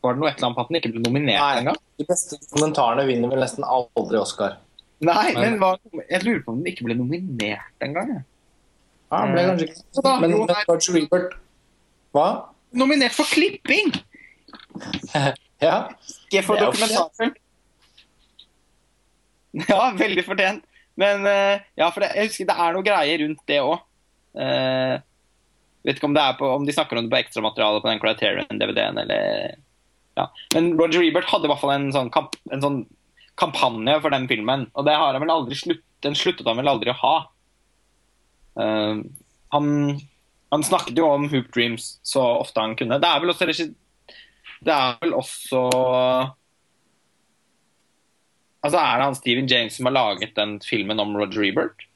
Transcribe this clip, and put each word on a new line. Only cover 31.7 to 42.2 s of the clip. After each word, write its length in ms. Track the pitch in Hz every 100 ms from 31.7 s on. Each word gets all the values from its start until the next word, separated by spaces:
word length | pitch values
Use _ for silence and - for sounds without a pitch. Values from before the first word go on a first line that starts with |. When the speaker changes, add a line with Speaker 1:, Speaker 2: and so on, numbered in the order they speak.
| 139
Speaker 1:
en 160 | 139
sånn 160 | 135 123 160
kamp-, 260 | 147 - -
en 140 | 135 143
sånn 140 | 139 107 _ _ _ _ -
kampanje 600 | 170 139 131 113 113 151
for 80 | 151 139
den 80 | 127
filmen, 340 | 113 110 139 123
og 140 | - 143
det 80 | 151
har 160 | 151
han 80 | 135
vel 140 | 156 160
aldri 240 | 123 143
slutt-, 260 | - 339 _ _
den 160 | 143 147
sluttet 320 | 185 - 127
han 80 | 113
vel 140 | 143
aldri 160 | 127 104
å 80 | 123
ha. 100 | 123 156 - _ _ _ _ _ _ _ _ _ _ _ _ - 107
Eh, 320 | 107 107 107 - 139 _ _ _
han, 160 | 147 147 147 143 143 - _ _ _ _
han 160 | 151 147
snakket 320 | 180 - 123
jo 80 | 165 143
om 100 | 147
Hoop 240 | 143 120
Dreams 460 | 123 117 117 - -
så 240 | - 135